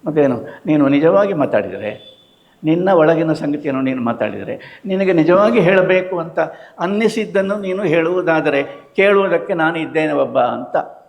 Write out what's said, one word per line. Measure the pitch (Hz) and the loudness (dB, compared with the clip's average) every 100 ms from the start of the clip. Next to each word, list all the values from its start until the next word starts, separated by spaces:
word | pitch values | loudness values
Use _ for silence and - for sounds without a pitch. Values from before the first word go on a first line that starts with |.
ಮತ್ತೇನು? | - 156 139 120 - - - | -2 0 0 0 -8 -12 -2
ನೀನು | 151 143 | 2 2
ನಿಜವಾಗಿ | 143 160 196 202 | 4 4 4 2
ಮಾತಾಡಿದರೆ, | 175 127 110 98 95 104 110 - - _ _ _ _ | 0 0 -2 -2 -8 -10 -10 -18 -20 _ _ _ _
ನಿನ್ನ | 156 165 185 | -2 0 2
ಒಳಗಿನ | 180 156 160 160 | 4 4 2 0
ಸಂಗತಿಯನ್ನು | - 143 147 156 131 | -2 -4 -4 -4 -4
ನೀನು | 131 131 | -4 -2
ಮಾತಾಡಿದರೆ, | 117 117 107 101 98 - - - 196 | -4 -2 -4 -6 -10 -12 -12 -14 -6
ನಿನಗೆ | 190 196 | -2 2
ನಿಜವಾಗಿ | 170 156 185 208 233 | 2 4 4 4 4
ಹೇಳಬೇಕು | 175 190 180 185 185 175 | 4 4 4 2 0 -6
ಅಂತ | 160 165 160 - - - | -6 -4 -4 -6 -20 -6
ಅನ್ನಿಸಿದ್ದನ್ನು | 180 202 220 - 202 196 196 208 | -4 0 0 -2 -2 -2 -2 -4
ನೀನು | 190 185 | -4 -4
ಹೇಳುವುದಾದರೆ, | 196 170 165 180 160 160 151 139 139 - - - | 0 2 2 0 0 2 2 0 -2 -10 -10 2
ಕೇಳುವುದಕ್ಕೆ | 196 202 190 170 - | 4 4 2 0 -2
ನಾನು | 175 160 170 | -2 -2 -2
ಇದ್ದೇನೆ | 147 160 156 | -4 -2 -2
ಒಬ್ಬ | 143 131 127 | -2 0 0
ಅಂತ. | 120 120 135 170 - - | 0 -2 -4 -6 -6 -14